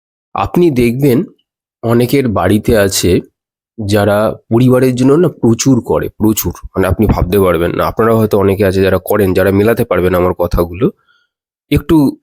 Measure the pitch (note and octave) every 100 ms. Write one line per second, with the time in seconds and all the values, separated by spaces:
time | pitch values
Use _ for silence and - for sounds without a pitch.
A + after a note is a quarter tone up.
0 | _ _ _ - G2 F3 F3 B2+ A#2+ B2
1 | C#3+ A#2 G3 _ _ _ _ _ A#2 A#2+
2 | A#2+ C#3+ B2+ F#2 F2+ G#2 A2+ A2+ G2+ -
3 | F#2 G2 - _ _ _ _ - G2+ G#2
4 | G#2 G#2 A2 - _ A2+ B2+ B2+ C3 B2
5 | C3 D3 F3 - A#2+ A2+ C3+ B2 - D#2
6 | - - G#2+ G#2+ F2+ - - - F#2+ F#2
7 | G#2 - F2 G2+ F#2 E2+ E2+ - E2 -
8 | A2+ A2+ G#2+ G#2 G2 F#2+ G2 F#2+ F#2+ F#2
9 | - G#2 G2 F#2 F#2+ G2 G#2+ A#2 A2+ F2+
10 | F2+ F2+ F2+ F2+ F2 - E2+ E2+ D3+ -
11 | _ _ _ _ _ _ _ C#3+ - E3
12 | C3+ -